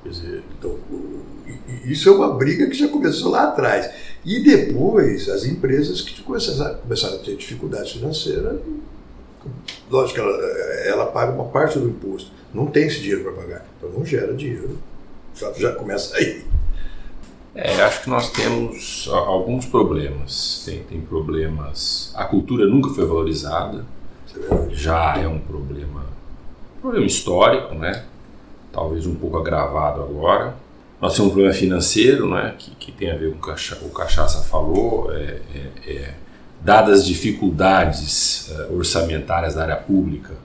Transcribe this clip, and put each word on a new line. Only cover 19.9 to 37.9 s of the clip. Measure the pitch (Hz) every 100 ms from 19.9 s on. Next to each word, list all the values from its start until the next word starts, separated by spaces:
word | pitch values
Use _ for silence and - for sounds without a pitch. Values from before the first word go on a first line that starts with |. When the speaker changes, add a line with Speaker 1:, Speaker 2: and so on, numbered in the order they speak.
| 76 71 67 69 - - - -
Speaker 2:
Tem, | 85
tem | - 82
problemas, | 80 80 78 78 78 76 73 - - - -
a | - 98
cultura | 95 - 123 101
nunca | 135 131
foi | - 85
valorizada, | 82 80 76 71 82 - - - - - - -
Speaker 1:
Isso | -
é | -
verdade. | - - -
Speaker 2:
já | 80 80 78 71
é | 80
um | 78
problema, | 71 76 67 71 71 71 67 - - - - - - -
problema | 262 226 101
histórico, | - - 87 101 - - 78
né? | 82 107 - - - - - - -
Talvez | - 82 80 85
um | 82
pouco | 82 82
agravado | 78 78 69 76 73 73
agora. | 69 73 82 101 120 131 - - - -
Nós | 95 -
temos | 101
um |
problema | 95 98
financeiro, | 95 95 90 85 107 117 143 95
né? | 92 110 -
Que, | -
que | - -
tem | - 85
a | 85
ver | 80
com | 78
o |
cacha-, | - 78 - -
o | 76
Cachaça | - - - - -
falou, | - - - 95 117 113 -
é, | 76 73 71 -
é, | 71 67 69 -
é, | 71 71 - - - - -
dadas | - 104 - 98
as | 92
dificuldades, | 87 113 101 98 78 92 95 85